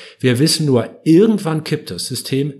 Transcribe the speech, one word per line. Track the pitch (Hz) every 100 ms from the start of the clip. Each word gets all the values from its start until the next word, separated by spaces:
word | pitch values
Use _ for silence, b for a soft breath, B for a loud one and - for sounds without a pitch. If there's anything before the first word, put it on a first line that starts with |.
| B B
Wir | 127 120
wissen | 156 -
nur, | 151 120 113 -
irgendwann | - 165 226 214 160 156
kippt | 151 151 -
das | 87 -
System, | 123 - 135 147 -